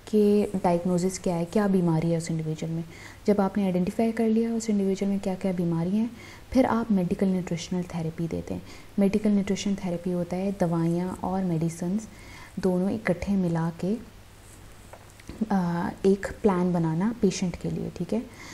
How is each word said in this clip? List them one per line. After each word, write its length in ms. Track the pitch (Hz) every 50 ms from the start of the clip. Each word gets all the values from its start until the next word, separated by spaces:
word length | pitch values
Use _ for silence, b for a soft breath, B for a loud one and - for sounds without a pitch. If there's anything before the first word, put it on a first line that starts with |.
| -
कि 360 | - - 214 208 208 208 208 202
diagnosis 760 | 202 - 190 - 185 175 170 175 185 180 175 175 190 185 -
क्या 160 | - 190 175
है, 100 | 170 170
क्या 220 | 170 - 220 208
बीमारी 440 | 202 190 190 175 170 160 160 160 165
है 60 | 170
उस 140 | 165 165 -
individual 420 | 165 160 156 156 156 160 165 160 165
में। 100 | 165 165 B B B B B B B B
जब 140 | 214 202 202
आपने 240 | 196 190 - 208 196
identify 460 | 190 180 180 180 202 202 - 226 226
कर 160 | 220 233 226
लिया 260 | 220 220 220 233 233 233
उस 160 | 226 220 -
individual 420 | 208 202 196 190 190 190 202 196
में 80 | 202 196
क्या 160 | 202 196 185
क्या 160 | 185 - 190
बीमारी 380 | 180 180 175 170 165 165 170 180
हैं, 220 | 196 214 226 240 B B B B B B B B
फिर 140 | - 254 262
आप 260 | - 226 226 233 233
medical 360 | 208 190 175 175 202 - 202
nutritional 560 | 190 185 185 175 - 175 165 - - 185 180 175
therapy 440 | 180 - 170 160 160 160 - 165
देते 260 | 165 175 - 170 - 185
हैं। 100 | 180 B B B B B B B 208
Medical 300 | 202 196 202 208 214 214
nutrition 460 | 208 196 196 202 196 185 - 202 196
therapy 360 | 196 - 185 175 170 - 185
होता 240 | 180 175 175 170 180
है 200 | 180 190 202 196 -
दवाइयाँ 600 | 185 165 170 165 165 170 170 175 180 185 - - -
और 200 | 185 185 190 185
medicines 640 | 180 165 156 170 165 165 - 175 175 190 220 220 - B B B B B B B B B -
दोनों 320 | - 190 180 180 185 202
इकट्ठे 420 | 220 214 - - 175 175 - - 202
मिला 380 | 196 180 170 165 165 165 170 170 - 175
के, 100 | 185 220 247 - - - - - - - - - - - - - - - - - - - - - - - - - - - - 220 220
अ, 380 | 208 190 175 175 170 170 180 - - - -
एक 220 | 196 196 202 - - - -
plan 320 | - 208 185 180 180 180 175
बनाना 420 | 175 165 160 160 165 190 226 233 -
patient 340 | - 185 175 - 190 175 -
के 160 | - - 165
लिए, 200 | 160 165 170 170 -
ठीक 160 | - 175 - 208
है। 120 | 226 - - B B B B